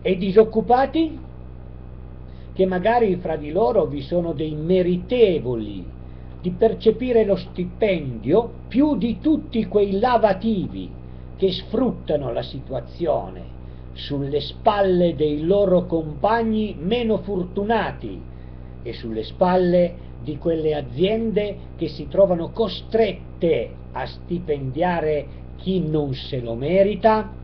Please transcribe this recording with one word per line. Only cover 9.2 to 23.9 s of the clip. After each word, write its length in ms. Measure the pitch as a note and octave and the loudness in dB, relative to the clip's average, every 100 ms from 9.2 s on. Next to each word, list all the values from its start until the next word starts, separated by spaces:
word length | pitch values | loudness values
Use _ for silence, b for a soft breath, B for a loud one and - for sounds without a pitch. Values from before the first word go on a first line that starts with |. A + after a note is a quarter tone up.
| D4+ D4+ - A3+ G#3+ | 2 0 0 -4 2
quei 340 | G3 G3+ G3 | 2 2 2
lavativi 880 | B3 A#3+ G#3+ F#3 A3+ G3+ B2+ F#2+ F2+ - B B B - | 4 4 4 2 0 0 -2 -6 -10 -12 B B B 0
che 160 | F#3+ | 0
sfruttano 800 | F3 - A#3+ B3 - - D3+ B2+ | 0 -4 0 0 -2 -2 -2 0
la 100 | A#2+ | -4
situazione 1120 | - C#3 B2+ B2+ B2 - E3 B2+ F#2 F#2 F#2 - B B B | -6 -10 -8 -8 -8 -4 -2 -2 -4 -12 -14 -14 B B B
sulle 480 | - - C#3 C#3 C#3+ | -14 -6 -4 -2 -4
spalle 760 | C3+ - - G#3 G3 F3 F3 | -4 0 2 4 4 6 4
dei 300 | D3 D3+ D3 | 4 0 2
loro 420 | D#3+ G3+ G3 F3+ F3+ | 2 4 4 4 2
compagni 880 | E3 D#3 D3+ G#3 A#3 A3+ G#3+ G#3 - | -4 -4 -2 0 2 2 0 -2 -4
meno 380 | E3+ A#3+ A#3 G3 | -2 0 2 0
fortunati 1040 | F#3+ G3 F3 - G3+ A3+ D#3+ C3 A2+ F#2 - B B B B B | 0 -4 -2 -4 0 0 0 -6 -10 -10 -12 B B B B B
e 120 | A#2+ | -10
sulle 300 | A#2 A#2 A2 | -8 -6 -6
spalle 840 | G#2+ - F3+ F#3 F3+ F3 F3 - B B | -6 0 2 4 4 4 4 0 B B
di 180 | C3 D3 | -8 -4
quelle 380 | F3 E3 D#3 D3+ | 0 0 0 -2
aziende 840 | B2+ A#2+ F#3 A3+ A3+ G3+ G#3 F#3+ B - | -4 0 2 2 0 0 -2 -6 B -6
che 100 | D#3 | -6
si 200 | - C#3+ | -6 -2
trovano 420 | G3 G3 E3+ E3 | 4 4 4 -2
costrette 1200 | - G#3+ - - A3 G#3+ F3+ - - F3 C3+ G#2 - - | -2 -2 -2 -2 2 2 0 -12 -2 2 2 0 -10 -12